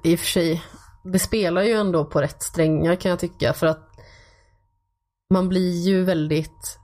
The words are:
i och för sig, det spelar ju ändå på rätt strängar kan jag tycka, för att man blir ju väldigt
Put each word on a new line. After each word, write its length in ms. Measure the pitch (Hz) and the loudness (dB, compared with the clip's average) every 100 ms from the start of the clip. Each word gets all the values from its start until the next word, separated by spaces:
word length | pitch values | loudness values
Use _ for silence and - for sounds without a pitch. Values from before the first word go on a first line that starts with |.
i 100 | 165 | 0
och 40 | 170 | 0
för 80 | - | 0
sig, 380 | 190 165 165 - - - - | 0 0 -2 -6 -20 -20 -20
det 140 | 185 185 | -4 -2
spelar 440 | - 220 180 175 | 0 -2 0 2
ju 100 | 208 | 2
ändå 320 | 214 202 165 | 2 2 0
på 160 | 151 156 | 0 0
rätt 220 | 147 - | -2 -4
strängar 540 | - - 156 156 165 175 | -8 0 2 2 2 0
kan 140 | 190 | 0
jag 80 | 175 | -2
tycka, 340 | 175 - 131 | -4 -4 -4
för 140 | - 160 | 0 0
att 220 | 160 - - - - - _ _ _ _ _ _ _ _ _ - | -2 -8 -20 -20 -20 -20 _ _ _ _ _ _ _ _ _ -2
man 180 | 185 185 | 0 0
blir 380 | 185 180 175 180 | 0 -2 -2 0
ju 160 | 190 | 2
väldigt 760 | 185 170 156 156 156 - - - | 2 0 0 -2 -4 -12 -16 -16